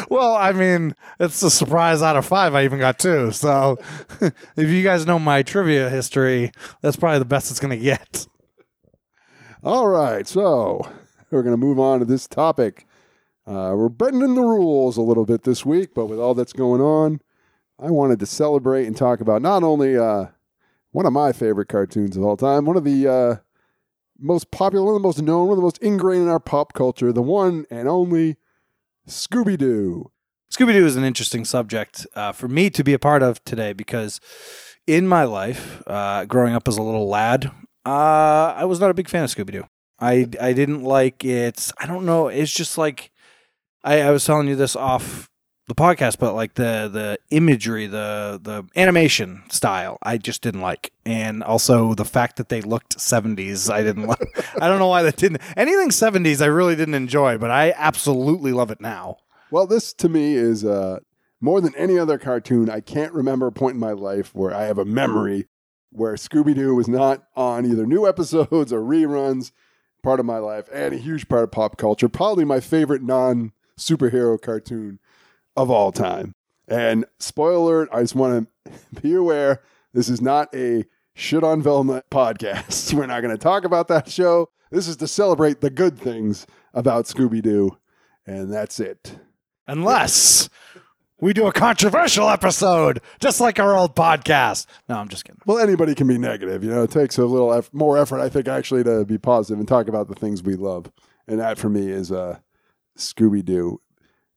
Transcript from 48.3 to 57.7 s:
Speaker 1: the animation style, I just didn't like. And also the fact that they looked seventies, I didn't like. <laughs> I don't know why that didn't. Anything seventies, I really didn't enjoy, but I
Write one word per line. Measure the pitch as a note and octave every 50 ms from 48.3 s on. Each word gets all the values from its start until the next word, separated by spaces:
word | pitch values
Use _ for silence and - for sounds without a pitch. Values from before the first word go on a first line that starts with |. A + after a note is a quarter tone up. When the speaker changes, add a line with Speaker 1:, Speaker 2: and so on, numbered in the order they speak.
| G2+ F#2+
Speaker 1:
the | E2 G#2+ G#2+ G#2 F#2+ F#2 _
animation | E3+ F#3 F#3+ F3 E3+ E3 D3 - - G#2+ F2+ F2+ F#2 - -
style, | - - - A2 F#2+ F#2 F2 F#2 - - -
I | G#2+ A#2
just | A2+ - A#2+ G#2+ -
didn't | - A#2+ F#2+ F#2+
like. | F#2 F2+ E2+ - - - - _ _
And | A2+ A2+ A2+ A2 A2 G#2+ A2
also | F2 - A2+ A2+ - - B2 A#2 A2+ A2+ A2+
the | G#2 G#2
fact | - - B2+ A#2+ A#2+ -
that | - A#2 -
they | B2 A2+
looked | G2+ G#2+ A2+ A2+ - _ - -
seventies, | - - B2 A#2 G#2 A2 G#2+ F#2+ F#2+ G2 G2+ F#2+ F#2+ A2
I | G#2 G#2+
didn't | G#2+ G#2+ G2+ G#2 G#2+
like. | A2 A#2 - B2 - - - - - -
<laughs> | -
I | D3
don't | F3 F#3+ G3
know | F#3+
why | F#3 F3+ F3 E3+
that | D#3 C#3+
didn't. | - F3+ G3 D#3+ C3+ - - E3
Anything | F#3 A3+ D#4 F#4+ G4 F#4 C#4+
seventies, | - - A3 A3 G3 F#3 F3 D#3+ D3 C3+
I | D3+
really | D3 D3+ E3+ F3+ F3 E3
didn't | D3+ D#3+ D#3 D3+
enjoy, | C#3 B2+ B2 B2+ D3 C#3+ C3 A#2
but | G#2+ A2+ A2+
I | A#2+ C#3 D3+ E3+